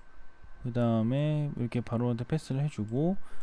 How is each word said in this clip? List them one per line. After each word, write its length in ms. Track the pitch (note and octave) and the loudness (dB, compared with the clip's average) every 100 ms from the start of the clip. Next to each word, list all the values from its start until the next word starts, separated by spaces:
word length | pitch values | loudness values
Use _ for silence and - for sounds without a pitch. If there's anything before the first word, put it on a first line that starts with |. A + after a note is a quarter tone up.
| - - - - - - | -14 -10 -10 -10 -14 -8
그 80 | B2+ | -2
다음에 800 | A#2+ A#2 A2+ A2 C3+ D3+ D3+ D3 - | 2 4 4 2 2 2 2 0 -2
이렇게 240 | A#2+ B2 | -2 -2
바로한테 420 | - A#2 B2 A#2 | -2 0 0 0
패스를 380 | A#2+ D#3 - C3+ | 0 -2 0 0
해주고 560 | D3 - G#2+ A#2+ E3 F#3+ - - | 0 -2 -2 2 2 2 2 0